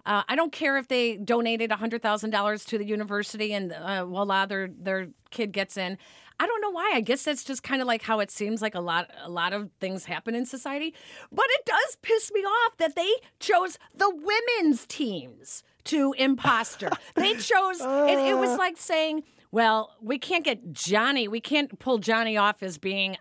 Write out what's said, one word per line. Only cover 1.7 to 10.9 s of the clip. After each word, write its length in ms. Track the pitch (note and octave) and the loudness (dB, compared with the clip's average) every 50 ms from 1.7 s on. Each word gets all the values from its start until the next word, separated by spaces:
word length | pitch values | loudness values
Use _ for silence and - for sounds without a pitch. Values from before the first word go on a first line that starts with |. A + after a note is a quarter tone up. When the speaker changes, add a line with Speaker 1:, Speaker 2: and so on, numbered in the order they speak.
Speaker 1:
a 40 | A3 | -2
hundred 260 | G3+ G#3+ A3+ A3 A#3 | -2 -2 -2 -4 -2
thousand 300 | - A3 G#3 G#3+ G#3+ A3 | 0 0 0 0 0 0
dollars 340 | G#3+ G3+ G3+ G#3 G#3+ G#3+ - | 0 0 2 0 -2 -2 -4
to 140 | - - G#3+ | -4 -4 -4
the 60 | G3+ | -2
university 680 | G#3 G#3+ G#3 G#3+ G#3 G3+ G3+ G#3 - - G#3+ G#3+ G#3+ G#3 | -2 -2 -4 -4 -4 -4 -4 -4 -4 -4 -4 -4 -2 -2
and, 180 | G3+ G3 F3+ | -2 -4 -4
uh, 340 | D#3+ D#3 E3 F3+ G3 F#3+ F3+ | -6 -8 -6 -4 -4 -4 -4
voila, 420 | F3+ F3+ F#3+ G3+ G3+ F#3+ G3 G3 G3 | -4 -2 -2 0 2 2 2 2 0
their, 200 | G3+ F#3+ F#3+ F#3 | 0 -4 -4 -6
their 420 | E3+ - F3 F#3+ F#3+ F#3+ F#3 E3+ - _ _ _ | -8 -8 -4 -4 -2 -2 -4 -6 -12 _ _ _
kid 220 | - - A#3 G#3+ | -6 -6 -4 -4
gets 260 | F#3 G3+ G3 F#3+ - G3+ | -2 -4 -4 -4 -4 -6
in. 200 | F#3 F3+ F#3+ F#3 - - - - - - - _ | -6 -6 -6 -8 -12 -20 -20 -20 -20 -20 -6 _
I 80 | D4+ G#4 | -2 -2
don't 140 | A#4 A4 | 0 -2
know 100 | G#4 G#4 | -2 -4
why. 220 | F#4 E4 F4+ G#4+ F#4 | -4 -2 -2 0 0
I 60 | B3+ | 0
guess 220 | A3 G3 B3 C#4+ - | 0 0 -2 0 0
that's 200 | D#4 D4 A#3+ - | -2 -4 -4 -4
just 180 | - C4+ B3 | -6 -8 -8
kinda, 240 | - - C4+ C4 B3+ | -4 -2 -2 -2 0
like, 160 | B3 A#3 A3+ | 0 0 -2
how 180 | - - A3+ G#3+ | 0 -2 0 0
it 120 | G3+ G3+ | 0 -2
seems 320 | - - G#3 G3+ A3 A3 G#3+ | -2 -4 -4 -2 -2 -2 -2
like 100 | G#3+ G#3 | -4 -4
a 80 | F3+ | -4
lot, 300 | E3+ F3 E3 E3+ F3 - - - C#3+ | -4 0 0 -2 -2 -4 -10 -16 -14
a 60 | E3 | -8
lot 240 | F3 E3+ E3+ F3+ F#3+ | -4 -2 0 0 0
of 160 | G#3 G#3 F#3+ - _ | -2 -6 -8 -10 _
things 260 | - F#3+ F#3+ F#3+ - | -6 -6 -6 -6 -6
happen 280 | - - G#3+ - A#3 A3+ | -6 -8 -6 -4 -4 -4
in 140 | A#3+ C4 - | -4 -4 -4
society. 480 | - B3+ - C#4+ C4+ C#4+ D4+ D#4+ | -6 -8 -8 -6 -6 -6 -6 -6